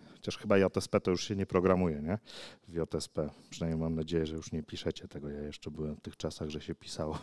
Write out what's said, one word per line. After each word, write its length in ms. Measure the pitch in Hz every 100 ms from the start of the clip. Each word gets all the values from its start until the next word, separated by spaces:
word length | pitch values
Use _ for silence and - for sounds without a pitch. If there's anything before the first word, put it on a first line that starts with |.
| -
chociaż 240 | - - -
chyba 200 | 104 101
J 200 | 95 -
S 100 | -
P 120 | 104
to 120 | -
już 160 | 90 -
się 80 | 98
nie 100 | 95
programuje, 560 | 95 92 92 90 73
nie? 160 | 76 104 - - - - -
W 60 |
J 220 | 85 80 78
S 120 | -
P. 220 | - 76 - -
Przynajmniej 320 | - 85 80
mam 140 | 80 82
nadzieję, 300 | 80 85 78
że 100 | 80
już 160 | -
nie 120 | 82
piszecie 440 | 76 87 - - -
tego. 220 | - 71
Ja 120 | 73
jeszcze 300 | 73 - -
byłem 240 | 78 78 73
w 60 |
tych 160 | - -
czasach, 320 | 80 - 78
że 120 | 76
się 140 | 80 82
pisało 440 | - - 78 80